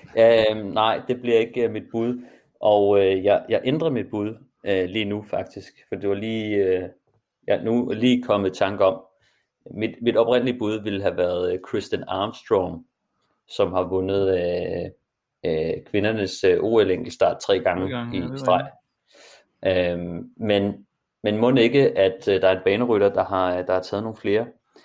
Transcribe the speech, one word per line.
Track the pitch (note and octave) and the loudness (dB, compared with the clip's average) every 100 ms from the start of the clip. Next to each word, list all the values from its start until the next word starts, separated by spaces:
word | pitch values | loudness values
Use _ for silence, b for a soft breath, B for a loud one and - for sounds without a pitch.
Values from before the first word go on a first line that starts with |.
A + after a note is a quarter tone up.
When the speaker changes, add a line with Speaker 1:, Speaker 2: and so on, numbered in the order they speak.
| B A2+ | B 4
Speaker 1:
Øhm, | A#2 A2+ G#2+ A2 G2 | 6 6 4 0 -4
nej, | G2 A2 G#2 - | 0 0 0 -2
det | B2 | -4
bliver | A#2+ A2+ | 2 2
ikke, | A2 B2+ | 2 0
øh, | A2+ | -2
mit | G#2+ - | -2 -6
bud. | A#2 A#2+ B2 B B B - | -4 -2 -4 B B B -2
Og, | G#2+ G#2 G2+ G2+ | 4 4 6 4
øh, | F#2+ F#2+ | 4 2
jeg, | G2 G2 - | 2 2 2
jeg | G#2 | -2
ændrer | - D#3 D#3+ | 0 0 0
mit | B2 G2 | -2 -4
bud, | G#2+ G#2 A2+ _ _ - | -4 -6 -8 _ _ -2
øh, | F#2+ F2+ | 0 0
lige | G#2+ G2+ | -2 -4
nu | G#2 G#2 | -4 -6
faktisk. | F#2+ F#2+ G2+ - _ - | -8 -8 -12 -20 _ -12
For | F#2+ | -6
det | G2+ | -2
var | G2 | -2
lige, | A2 A2+ G#2+ G#2 | -4 -6 -2 0
øh, | F#2+ F#2 F2+ - _ _ _ _ - | 2 0 -4 -12 _ _ _ _ -2
jeg | - | -2
er | |
nu | A2+ A#2+ - G#2+ | 0 -2 -2 0
lige | B2 B2 | 2 2
kommet | - G#2 F#2+ - | 2 0 0 -2
i | |
tanke | G2 G2+ F#2+ | -2 2 0
om, | F2+ - _ _ _ _ _ - - | 0 -8 _ _ _ _ _ -16 -6
mit, | A2 - | -6 -4
mit | A#2 G#2+ | 0 2
oprindelige | A#2 B2 B2+ B2 | 4 2 0 -2
bud | G#2 G#2+ | -4 -4
ville | G#2 G2 | -4 -4
have | G2 F2+ | -2 0
været, | F2 F2+ F2+ | -2 -2 -2
øh, | F#2 | -4
Kristen | - A2 - G2 - | -4 -6 -4 -6 -4
Armstrong, | F#2+ G#2+ - - G2+ F2+ E2 - _ _ _ _ _ _ | -4 -4 -6 0 0 0 -6 -14 _ _ _ _ _ _
som | - F#2 | -4 -2
har | F#2 | 0
vundet, | E2 F#2+ F#2 G2 F#2+ F2+ | -2 -2 -2 0 0 0
øh, | F2 F2 F2 F2+ F2 - _ _ _ _ E2+ | -2 -4 -4 -6 -8 -12 _ _ _ _ -4
øh, | D#2 D#2+ - - | -2 -2 -6 -6
kvindernes, | G#2 G#2+ A2 F#2+ - | -2 -2 -2 -4 0
øh, | - E2+ | 2 2
O | G#2 A#2 | 2 2
L-enkeltstart | F#2+ F2 E2 - F2+ - | 2 0 -4 0 0 0
tre | - F#2+ | -2 0
gange | F#2 F2+ | 0 -2
Speaker 2:
Tre | F#2+ | -4
gange, | B2 A#2+ F#2+ | -6 -8 -6
Speaker 1:
i | |
Speaker 2:
ja, | E2 | -6
det | |
er | C3+ | -6
Speaker 1:
streg. | A2 F2+ - - _ _ _ b b b b _ | 0 0 0 -12 _ _ _ b b b b _
Speaker 2:
rigtigt. | F#2+ F#2 F2 F2 | 0 2 0 -2
Speaker 1:
Øhm, | F2 E2+ - - | -6 -10 -12 -6
men, | G#2+ G2+ G2+ G2+ - _ _ _ | 0 2 0 -4 -14 _ _ _
men | G#2+ G#2+ | -4 0
mon | A#2 C3 | 2 4
ikke, | A#2+ C#3 A#2+ - | 4 4 2 4
at, | F#2+ - - | 0 0 0
øh, | F#2+ | 2
der | F#2 | 2
er | F#2 | 2
en | G2 | 0
banerytter, | G#2 A#2+ G#2 G2+ | 0 2 2 2
der | G2 F#2 | 2 -2
har, | F#2+ F#2 F2+ | 0 0 -2
der | F2+ | -2
har | F#2 | -2
taget | - G2+ | -2 -6
nogle | A2 G#2+ | -6 -6
flere, | G2+ G#2 A#2+ - _ b | -2 -2 -2 -10 _ b